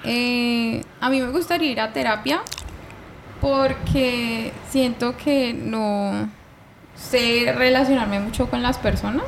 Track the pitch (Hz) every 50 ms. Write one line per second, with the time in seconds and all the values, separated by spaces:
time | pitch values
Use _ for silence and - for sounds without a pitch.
0 | - 233 240 240 247 247 247 240 240 240 240 233 233 226 226 - - - - -
1 | 247 254 269 269 254 247 262 359 339 - 339 339 330 285 233 214 220 220 - 269
2 | 254 233 214 214 220 269 302 381 494 - - - - - - - - - - -
3 | - - - - - - - - - 277 277 269 269 262 262 262 - - 269 277
4 | 262 247 240 240 233 226 226 226 226 - - - - - - 269 254 247 240 -
5 | 247 240 247 - - 294 285 277 254 233 233 - 233 226 220 220 214 208 202 202
6 | 202 196 202 208 214 214 - - - - - - - - - - - - - -
7 | - - 254 240 233 233 233 240 240 240 - 240 254 254 254 254 277 254 269 247
8 | 220 208 202 202 202 220 - - 247 240 247 240 240 247 262 - - 208 190 -
9 | 208 208 233 311 508